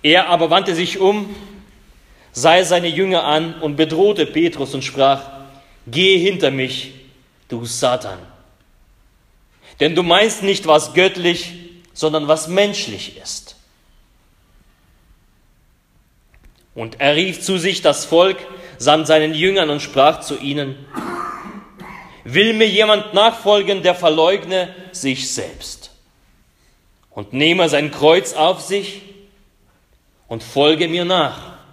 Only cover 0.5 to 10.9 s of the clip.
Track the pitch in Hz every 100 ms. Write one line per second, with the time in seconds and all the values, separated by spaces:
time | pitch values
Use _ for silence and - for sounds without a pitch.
0.5 | 175 190 165 175 196 185 208 196 - -
1.5 | - - _ _ _ _ _ _ 120 147
2.5 | 175 185 180 175 156 190 180 143 156 165
3.5 | 160 156 147 156 160 202 202 147 151 170
4.5 | 139 135 139 131 135 135 135 - - -
5.5 | - _ _ - 131 190 185 185 190 143
6.5 | 135 131 - - - - _ _ _ _
7.5 | 117 117 - 127 127 104 92 90 - _
8.5 | _ _ _ _ _ _ _ _ _ _
9.5 | _ _ - 151 165 175 175 220 - 190
10.5 | 190 165 156 -